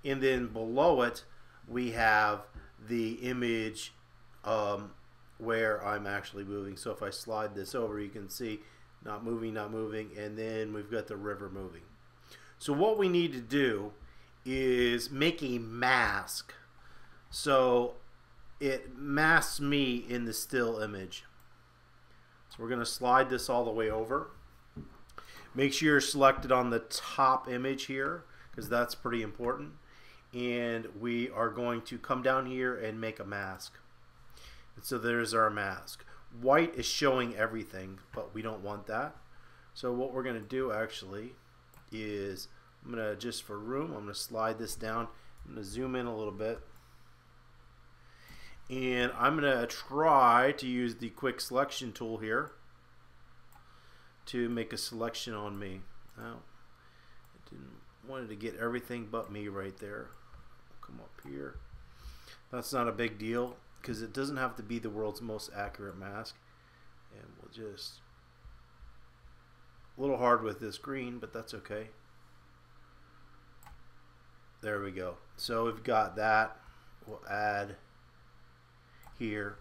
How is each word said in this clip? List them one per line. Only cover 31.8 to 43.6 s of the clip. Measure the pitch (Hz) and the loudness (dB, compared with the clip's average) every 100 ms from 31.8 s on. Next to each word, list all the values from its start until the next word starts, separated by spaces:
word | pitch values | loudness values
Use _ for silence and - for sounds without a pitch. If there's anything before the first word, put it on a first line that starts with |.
to | 117 120 | -4 -10
come | - 127 | -2 2
down | 127 131 127 | 4 2 2
here | 127 127 | 0 0
and | 120 110 107 | 0 -4 -4
make | 113 110 | -4 -4
a | |
mask. | 98 101 98 95 - - - - - - - - - - - - | -6 -4 -4 -6 -12 -16 -20 -20 -20 -20 -18 -16 -16 -18 -18 -14
And | |
so | - 123 | -4 -2
there's | 117 120 113 | 2 2 4
our | 113 110 | 6 6
mask. | 104 98 92 - - - - - 117 | 4 -2 -4 -10 -16 -16 -18 -16 -2
White | 123 147 170 | 6 6 6
is | 143 117 | 0 -2
showing | - 143 131 120 104 | 4 4 6 2 2
everything, | 110 113 101 95 95 98 - | 0 0 -6 -10 -10 -12 -12
but | - - | -10 -8
we | 101 | -6
don't | 113 107 | -6 -6
want | 101 104 101 | -6 -6 -4
that. | 110 147 - - - - - - | -4 -4 -8 -18 -18 -20 -20 -18
So | - 127 | -6 -2
what | 120 131 | 0 -2
we're | 127 | -2
gonna | 127 117 | -2 -4
do | 104 131 131 | -2 -2 0
actually | 107 110 - 95 98 117 131 - - - - - | 0 -2 -4 -10 -10 -10 -14 -20 -20 -20 -20 -12
is, | 110 107 104 98 95 - - - - | -8 -4 -4 -4 -6 -10 -16 -20 -20
I'm | 139 | -10
gonna, | 120 110 | -4 -4
just | 101 120 113 | -4 -6 -8
for | - | -8
room, | 104 | -10